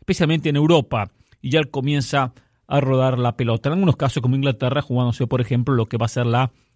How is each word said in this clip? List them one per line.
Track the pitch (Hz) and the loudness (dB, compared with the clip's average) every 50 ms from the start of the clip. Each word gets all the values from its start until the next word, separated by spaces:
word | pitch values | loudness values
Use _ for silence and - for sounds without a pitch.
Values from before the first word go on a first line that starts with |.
especialmente | _ - 160 - 180 151 160 160 147 160 | _ -4 -2 0 0 0 0 0 0 0
en | 143 | 2
Europa, | 143 151 156 170 156 131 - - 113 101 - _ _ _ _ _ _ | 2 4 4 4 4 2 0 -2 -4 -4 -6 _ _ _ _ _ _
y | - 135 | -4 0
ya | 127 156 151 | 0 0 0
comienza | - - 139 127 143 147 143 123 - - 139 135 123 - - _ _ _ _ _ | 0 -4 -4 -2 0 0 0 0 0 0 0 0 -2 -4 -12 _ _ _ _ _
a | - 139 143 | -2 0 0
rodar | 131 131 135 127 127 131 127 123 | 2 2 2 2 2 2 0 0
la | 123 120 117 | 0 -2 -2
pelota. | - 123 117 113 113 - 139 | -2 -2 0 0 -2 -2 -2
En | 156 | -2
algunos | 185 196 175 127 | 0 2 2 2
casos, | - 139 135 - - | 0 0 -2 -2 -2
como | 117 127 127 | 0 0 0
Inglaterra, | 135 135 139 123 - 135 123 135 139 135 | 0 0 -2 -2 -2 -2 -2 -2 -2 -4
jugándose, | - 127 123 123 120 113 - 127 120 | -2 -2 -2 0 -2 -2 -2 -2 -2
por | 135 123 | -2 -2
ejemplo, | 123 - 123 123 120 135 135 | -2 0 0 0 0 2 0
lo | 120 113 | 0 0
que | - - 113 | -2 -2 -4
va | 117 | -4
a | 110 | -2
ser | - 127 123 | -2 -2 -2
la | 120 117 120 131 123 - _ _ _ _ | 0 0 0 0 -2 -4 _ _ _ _